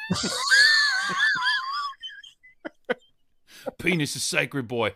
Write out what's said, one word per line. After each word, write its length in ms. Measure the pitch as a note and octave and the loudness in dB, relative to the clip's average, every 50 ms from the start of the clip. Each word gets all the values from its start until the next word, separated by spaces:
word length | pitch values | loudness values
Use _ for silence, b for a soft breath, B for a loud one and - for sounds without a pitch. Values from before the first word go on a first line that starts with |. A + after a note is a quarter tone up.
| A5 A5 | -6 -6
<laughs> 160 | - - - - C5+ D5 C#5 - - - - A5+ A5+ - - - - C6+ C6+ - B5+ C6 - - - - E4 D4+ - - - C6+ C6+ C6+ C6+ C6+ C6+ - - C6+ C6+ C6+ C6+ - - _ C6 B5+ B5+ _ - - - _ _ - E3 - _ _ _ _ _ _ _ _ _ B B B B B B - | -4 -4 -2 -4 -4 -2 2 4 6 6 8 6 6 4 4 2 0 -2 -2 -2 -2 0 0 0 0 0 0 0 -2 -2 -4 -6 -6 -6 -6 -8 -10 -12 -14 -14 -14 -16 -20 -20 -20 _ _ -20 _ _ -18 -18 -18 _ _ -8 -8 -8 _ _ _ _ _ _ _ _ _ B B B B B B -4
Penis 380 | - E3+ F#3 E3 C#3+ - - | -2 0 2 2 0 -2 -2
is 80 | C3 - | -6 -6
sacred, 440 | - - D3+ D3 C3+ - C#3 B2 G#2 | -2 0 0 -2 0 -2 -4 -4 -2
boy. 260 | B2 A#2 A2+ G2+ - | -2 0 0 -2 -2